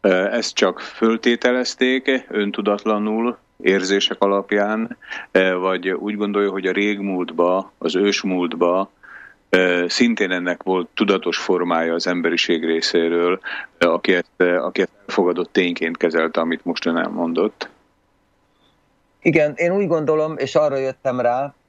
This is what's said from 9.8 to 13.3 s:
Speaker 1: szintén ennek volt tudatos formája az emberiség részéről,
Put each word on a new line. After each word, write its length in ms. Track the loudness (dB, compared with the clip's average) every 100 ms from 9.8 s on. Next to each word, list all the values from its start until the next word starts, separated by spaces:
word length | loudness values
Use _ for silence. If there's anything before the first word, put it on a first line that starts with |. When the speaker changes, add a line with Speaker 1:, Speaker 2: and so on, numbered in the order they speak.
| 0
Speaker 1:
szintén 420 | 0 0 0 -2
ennek 320 | -2 -4 -4
volt 260 | -2 -2 -2
tudatos 440 | -2 0 2 0 -4
formája 560 | -2 0 2 0 0
az 120 | -2 -2
emberiség 580 | -2 -2 -2 0 0
részéről, 760 | 0 0 0 0 2 2 0